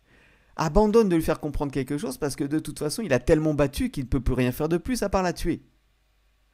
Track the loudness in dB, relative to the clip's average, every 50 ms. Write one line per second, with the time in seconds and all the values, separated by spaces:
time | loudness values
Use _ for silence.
0 | _ _ _ _ _ _ _ _ _ _ -6 -4 -2 2 4 4 4 6 6 6
1 | 6 4 4 2 2 0 -2 -2 -2 -4 -4 -2 -4 -2 -2 -4 -4 -2 -4 -6
2 | -6 -6 -6 -4 -6 -6 -4 -4 -4 -2 -2 -4 -4 -6 -8 -6 -6 -6 -4 -4
3 | -2 0 0 2 4 4 4 4 4 2 2 2 0 0 0 -2 -4 -4 -4 -6
4 | -6 -2 -4 -2 0 0 0 2 2 0 0 -2 -2 0 -2 -2 -2 -2 -4 -2
5 | -2 -2 0 0 0 0 -2 -2 -4 -4 -4 -4 -6 _ _ _ _ _ _ _
6 | _ _ _ _ _ _ _ _ _ _